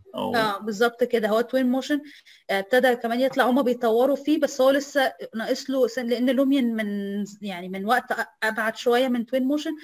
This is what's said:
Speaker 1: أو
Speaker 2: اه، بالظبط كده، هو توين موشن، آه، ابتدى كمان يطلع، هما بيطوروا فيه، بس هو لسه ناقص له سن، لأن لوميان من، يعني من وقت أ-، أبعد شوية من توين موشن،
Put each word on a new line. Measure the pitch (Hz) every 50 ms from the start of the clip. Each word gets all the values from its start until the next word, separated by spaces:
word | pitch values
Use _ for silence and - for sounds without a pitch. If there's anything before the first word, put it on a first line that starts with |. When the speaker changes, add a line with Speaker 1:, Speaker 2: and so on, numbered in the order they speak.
| - - -
Speaker 1:
أو | - 101 98 -
Speaker 2:
اه، | 226 220 214 196 196
بالظبط | 208 220 208 190 240 240 - - 247
كده، | 240 240 226 214 202
هو | 214 226
توين | 233 233 - 262 262
موشن، | 247 247 262 254 277 294 277 294 285 - - - - - - _ -
آه، | 196 196
ابتدى | 196 - 254 254 254 254 240
كمان | 240 240 226 233 247
يطلع، | 262 262 262 269 226 240
هما | 247 277
بيطوروا | 220 247 240 247 247 226 220 233 254 285 277
فيه، | 269 - 294 302 330
بس | 285 - - -
هو | 262 269
لسه | 277 285 277 - - 285 262 226 - - 196 - -
ناقص | 226 214 208 262 262 - -
له | 262 262 247
سن، | 220 - 254 247
لأن | 233 240 220 247 269
لوميان | 247 247 277 262 277 277 247 233 226
من، | 220 214 202 202 202 196 196 202 208 202 - - -
يعني | 202 202 185 175 180 180
من | 190 190 196
وقت | 214 247 247 247 -
أ-، | 208 - - - _ - -
أبعد | 220 214 233 214 226 220
شوية | - - 247 240 247 262
من | 262 247 240 226
توين | - 254 262 254
موشن، | 262 294 302 302 320 320 311